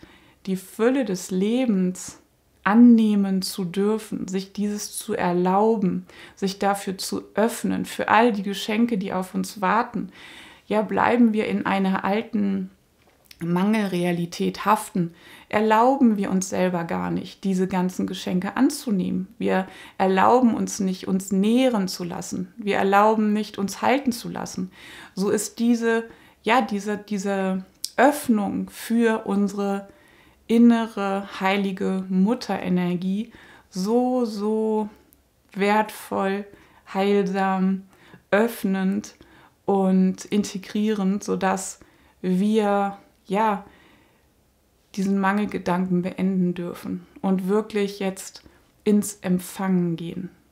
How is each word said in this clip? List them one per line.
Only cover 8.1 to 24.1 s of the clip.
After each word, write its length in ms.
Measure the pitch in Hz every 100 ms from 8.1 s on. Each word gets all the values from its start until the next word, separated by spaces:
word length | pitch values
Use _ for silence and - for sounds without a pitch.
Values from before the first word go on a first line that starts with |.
| 208 240
die 100 | 208
Geschenke, 560 | 196 196 - 214 233 220
die 140 | 190
auf 240 | 185 185 190
uns 240 | 185 -
warten. 500 | 185 208 - 202 185 - - - - - -
Ja, 160 | 208
bleiben 500 | 190 190 - 240 233
wir 140 | 214 208
in 180 | 196
einer 400 | - 196 190 190
alten 640 | 196 202 233 208 202 196 190 _ _ _ _ _ _ -
Mangelrealität 1300 | 170 175 202 220 196 180 175 175 170 - 190 190
haften, 500 | 196 220 - 190 170 - - - -
erlauben 680 | 208 220 220 247 269 240 202
wir 120 | 196
uns 200 | 185 190
selber 340 | 196 180 180
gar 300 | 170 185 180
nicht, 320 | 165 - -
diese 240 | 196 185 185
ganzen 400 | 185 180 185 190
Geschenke 480 | 185 202 180 185 -
anzunehmen. 720 | 277 - - 196 185 185 185 -
Wir 300 | 190 190 190 - - -
erlauben 560 | 190 190 208 247 240
uns 280 | 214 190 -
nicht, 260 | 190 185 -
uns 240 | 190 190
nähren 560 | 190 208 240 262 226 185
zu 160 | -
lassen. 500 | 175 170 180 - 185 -
Wir 220 | 208 202
erlauben 540 | 196 196 214 220 214
nicht, 260 | 214 214 -
uns 220 | 196 -
halten 300 | 214 269 277